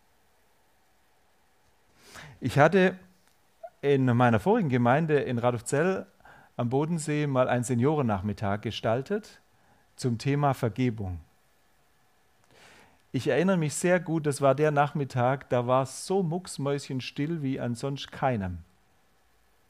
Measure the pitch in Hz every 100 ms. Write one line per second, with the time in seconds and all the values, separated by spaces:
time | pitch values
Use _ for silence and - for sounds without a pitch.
0 | _ _ _ _ _ _ _ _ _ _
1 | _ _ _ _ _ _ _ _ _ _
2 | - - - - - 135 156 190 185 185
3 | - _ _ _ _ _ - _ 143 143
4 | 127 120 123 117 180 240 165 123 120 139
5 | 165 147 - 120 120 120 - 139 175 190
6 | 196 _ - - - - 123 131 156 170
7 | 147 147 147 131 127 123 120 120 131 156
8 | 123 101 104 98 98 104 113 104 - 117
9 | 135 208 - - _ _ _ _ _ _
10 | 131 113 139 143 143 131 120 104 127 110
11 | 98 85 - _ _ _ _ _ _ _
12 | _ _ _ _ _ - - - - _
13 | _ 135 147 127 180 185 151 - 175 180
14 | 175 160 151 135 139 135 151 147 143 156
15 | 135 127 123 139 - 127 120 127 131 -
16 | - 190 175 175 185 - 139 143 - 135
17 | - - 147 170 139 131 123 117 139 143
18 | - - 139 120 92 85 - _ _ _
19 | _ _ _ _ _ _